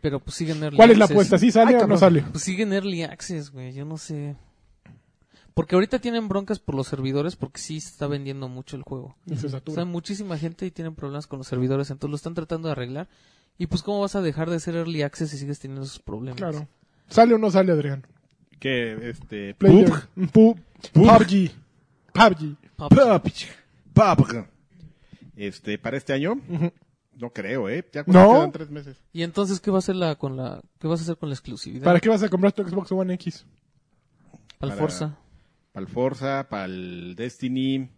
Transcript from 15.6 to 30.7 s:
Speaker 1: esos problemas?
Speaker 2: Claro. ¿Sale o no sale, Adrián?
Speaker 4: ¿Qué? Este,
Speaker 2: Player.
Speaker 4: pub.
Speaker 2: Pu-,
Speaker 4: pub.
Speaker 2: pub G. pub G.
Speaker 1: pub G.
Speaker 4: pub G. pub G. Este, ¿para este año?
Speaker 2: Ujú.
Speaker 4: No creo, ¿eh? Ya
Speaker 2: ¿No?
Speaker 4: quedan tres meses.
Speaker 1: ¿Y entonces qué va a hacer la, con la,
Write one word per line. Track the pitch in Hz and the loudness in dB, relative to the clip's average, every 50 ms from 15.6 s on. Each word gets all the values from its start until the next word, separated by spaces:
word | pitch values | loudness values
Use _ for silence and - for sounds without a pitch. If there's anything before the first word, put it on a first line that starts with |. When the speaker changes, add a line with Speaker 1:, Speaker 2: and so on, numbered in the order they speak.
| - 135 135 139 135 | -12 -14 -12 -12 -12
Speaker 1:
esos | 135 - - | -12 -14 -16
problemas? | _ - - 110 120 131 127 123 | _ -12 -12 -10 -10 -12 -10 -8
Speaker 2:
Claro. | 202 170 151 147 151 - _ _ _ _ _ _ _ _ | -8 -8 -8 -8 -10 -14 _ _ _ _ _ _ _ _
¿Sale | - 226 233 233 233 | 6 6 6 8 6
o | 220 | 4
no | 220 208 | 2 2
sale, | 170 190 190 185 175 | 2 2 4 4 2
Adrián? | 151 143 143 139 135 131 _ _ _ _ _ _ _ _ _ _ _ | 0 0 -4 -6 -8 -12 _ _ _ _ _ _ _ _ _ _ _
Speaker 4:
¿Qué? | - 135 135 123 120 113 110 110 113 120 | -6 -4 -4 -2 -4 -4 -8 -10 -10 -12
Este, | 117 - - - 107 104 101 98 101 | -12 -14 -14 -14 -12 -10 -10 -10 -8
Speaker 2:
Player. | _ 196 196 151 190 202 175 | _ 6 8 8 10 8 6
Speaker 4:
pub. | 160 151 - - _ | 2 0 -6 -12 _
Speaker 2:
Pu-, | - 185 160 | -6 -6 2
Speaker 4:
pub. | - 220 220 226 233 170 - _ _ _ - - _ | 6 6 6 6 6 2 -8 _ _ _ -20 0 _
Speaker 2:
pub | 156 185 233 226 226 220 | 6 8 8 8 6 6
G. | 175 190 196 185 160 - - _ _ _ _ _ _ _ _ _ _ _ | 2 2 0 0 0 -4 -12 _ _ _ _ _ _ _ _ _ _ _
pub | 190 220 220 185 | 4 4 4 4
G. | 156 156 151 143 _ _ _ _ | 2 -6 -10 -10 _ _ _ _
Speaker 1:
pub | - 151 147 | -12 2 4
G. | - 262 277 240 208 170 | 6 6 6 4 4 0
Speaker 4:
pub | - 190 - | 0 -4 -8
G. | - - - - - _ _ _ _ _ _ - | -8 -16 -16 -18 -20 _ _ _ _ _ _ 2
pub | - 220 202 170 - 135 - | 4 4 4 4 2 0 0
G. | 123 117 101 _ _ _ _ _ _ _ - - _ _ _ _ - _ - - _ - | -2 -10 -10 _ _ _ _ _ _ _ -20 -20 _ _ _ _ -20 _ -20 -20 _ -12
Este, | 104 101 92 - _ - 104 104 | -12 -12 -12 -12 _ -10 -10 -8
¿para | _ 113 120 | _ -8 -8
este | 139 - - 139 | -8 -6 -4 -4
año? | 135 143 175 226 277 - - | -4 -2 -4 -6 -6 -8 -10
Speaker 2:
Ujú. | 175 160 160 170 _ _ _ _ _ _ _ _ _ | -6 -4 -4 -6 _ _ _ _ _ _ _ _ _
Speaker 4:
No | - 117 120 _ | -16 -16 -14 _
creo, | - 98 98 120 135 110 95 | -12 -10 -8 -6 -6 -6 -6
¿eh? | 113 160 185 _ _ | -6 -8 -10 _ _
Ya | 147 147 | -12 -2
Speaker 2:
¿No? | 180 185 185 185 202 233 | 6 10 10 10 12 10
Speaker 4:
quedan | 277 339 - - | 8 6 2 -2
tres | 160 160 147 | -8 -14 -14
meses. | 147 147 143 139 131 _ _ _ _ | -14 -16 -16 -18 -20 _ _ _ _
Speaker 1:
¿Y | 165 165 | -8 -8
entonces | 170 165 - 202 185 196 180 | -6 -2 -4 -2 -2 -2 -4
qué | _ - | _ 0
va | 196 190 | 0 0
a | |
hacer | 185 - 190 | 0 -2 -4
la, | 185 180 165 151 | -2 -2 -4 -4
con | - - 139 131 | -4 -8 -10 -8
la, | 131 127 123 - - - _ | -8 -10 -10 -12 -14 -18 _